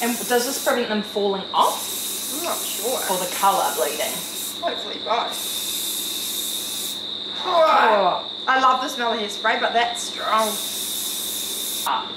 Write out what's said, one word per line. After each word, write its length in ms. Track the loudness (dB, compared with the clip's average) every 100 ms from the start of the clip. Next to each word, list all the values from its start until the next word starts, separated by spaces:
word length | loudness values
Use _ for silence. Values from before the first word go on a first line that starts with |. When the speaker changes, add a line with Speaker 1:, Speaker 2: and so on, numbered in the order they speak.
| 0
Speaker 1:
And 100 | -2 2
does 180 | 2 2
this 180 | 0
prevent 240 | 2 2 2
them 120 | 0
falling 400 | -2 0 0 0 -2
off? 360 | 2 2 2 -6 -6 -6 -6 -6 -4
Speaker 2:
I'm 60 |
not 140 | -4 -4
sure. 400 | -4 -2 -2 0 0
Speaker 1:
Or 60 | -2
the 160 | -2 2
colour 360 | 4 4 2
bleeding? 380 | 2 0 0 -2 -2 -6 -8 -8 -4
Speaker 2:
Hopefully 400 | -4 -4 -8 -8
both. 540 | -2 -2 -2 -6 -6 -4 -4 -4 -4 -4 -4 -4 -4 -4 -4 -4 -4 -6 -6 -6 -8 -8 -8 -6
Oh, 200 | 2 6 8
Speaker 1:
Oh. 640 | 8 6 6 4 2 -4 -8 2
Speaker 2:
I 140 | 4
love 200 | 6 4
the 60 | 0
smell 240 | -2 -2
of 60 | -2
hairspray, 400 | -4 -2 0 2
but 120 | 2
that's 300 | 2 2 0
strong. 460 | -6 -6 0 2 2 0 -4 -4 -4 -4 -4 -4 -4 -4 -4 -4 -4 -4 -2
Speaker 1:
Ah. 240 | -2 -4